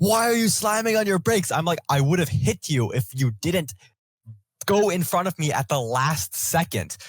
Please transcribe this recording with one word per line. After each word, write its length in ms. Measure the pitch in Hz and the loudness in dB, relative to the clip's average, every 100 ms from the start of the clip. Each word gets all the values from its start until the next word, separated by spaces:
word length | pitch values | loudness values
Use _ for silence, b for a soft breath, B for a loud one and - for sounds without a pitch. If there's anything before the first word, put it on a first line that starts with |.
Why 300 | 190 226 233 | 4 4 4
are 20 | |
you 140 | 233 226 | 2 2
slamming 500 | - 214 214 226 220 | 2 0 0 2 2
on 80 | |
your 140 | 208 190 | 2 0
brakes? 320 | 220 226 175 | 2 0 0
I'm 120 | 147 | -2
like, 140 | 165 165 - | 0 -2 0
I 140 | 139 | 2
would 160 | 139 175 | 4 2
have 100 | 160 | 2
hit 400 | - - 240 - | 0 0 -2 -2
you 220 | 139 - | 0 0
if 240 | 127 113 | -2 -4
you 200 | 131 131 107 | -2 -2 -2
didn't 360 | - 180 147 - b _ _ _ 113 110 _ _ | -2 -2 -4 -12 b _ _ _ -20 -20 _ _
go 240 | - 202 208 | 0 2 2
in 140 | 180 | 0
front 240 | 165 180 185 | 0 0 -2
of 100 | 170 | -2
me 160 | 151 | -2
at 140 | 123 139 | -2 -2
the 120 | 147 | -2
last 560 | 117 123 139 160 - | 0 0 0 0 -4
second. 640 | - - 165 135 107 78 - | -6 -2 0 0 -4 -6 -10